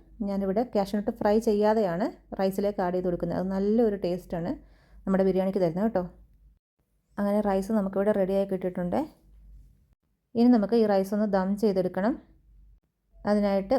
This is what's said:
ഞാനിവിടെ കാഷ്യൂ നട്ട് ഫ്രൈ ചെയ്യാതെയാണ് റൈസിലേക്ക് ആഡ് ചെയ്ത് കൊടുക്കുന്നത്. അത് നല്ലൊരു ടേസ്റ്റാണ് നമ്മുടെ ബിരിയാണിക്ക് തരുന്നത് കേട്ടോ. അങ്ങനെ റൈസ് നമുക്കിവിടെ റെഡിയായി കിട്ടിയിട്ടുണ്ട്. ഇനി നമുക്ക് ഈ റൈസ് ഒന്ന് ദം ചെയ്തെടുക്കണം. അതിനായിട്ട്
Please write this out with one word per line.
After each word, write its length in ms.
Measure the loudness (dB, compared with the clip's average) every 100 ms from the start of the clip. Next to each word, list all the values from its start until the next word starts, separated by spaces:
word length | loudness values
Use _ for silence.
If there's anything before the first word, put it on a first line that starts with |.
| -12 -10 -6
ഞാനിവിടെ 340 | -2 -2 -2 0
കാഷ്യൂ 220 | -2 0 -2
നട്ട് 140 | -4 -2
ഫ്രൈ 140 | 2 2 2
ചെയ്യാതെയാണ് 600 | 2 2 2 0 -2 -4 -6 _ -4
റൈസിലേക്ക് 400 | -2 0 -2 -2 -2
ആഡ് 80 | -2
ചെയ്ത് 120 | -2
കൊടുക്കുന്നത്. 300 | -2 -4 -4
അത് 80 | -2
നല്ലൊരു 440 | -2 0 2 2 0
ടേസ്റ്റാണ് 480 | -2 -4 -6 -6 -6 -8 -12 _ _ -10
നമ്മുടെ 200 | -2 2 2
ബിരിയാണിക്ക് 320 | 2 0 0
തരുന്നത് 220 | 0 0 0
കേട്ടോ. 160 | -2 -4 -10 -20 _ -20 _ _ _ _ _ _ -4
അങ്ങനെ 220 | 0 0 2
റൈസ് 240 | 0 0 0
നമുക്കിവിടെ 340 | 0 0 0 2
റെഡിയായി 280 | 2 0 0
കിട്ടിയിട്ടുണ്ട്. 480 | -2 -4 -4 -4 -2 -4 -10 _ -20 -20 -20 -20 _ _ _ _ _ _ 2
ഇനി 100 | 4 4
നമുക്ക് 200 | 4 2
ഈ 40 | 4
റൈസ് 180 | 2 0 -2
ഒന്ന് 120 | 0 0
ദം 140 | 0 0
ചെയ്തെടുക്കണം. 500 | 0 0 0 0 -2 -4 -10 _ _ -20 -20 -20 _ _ _ -10 -2
അതിനായിട്ട് 460 | 0 2 0 0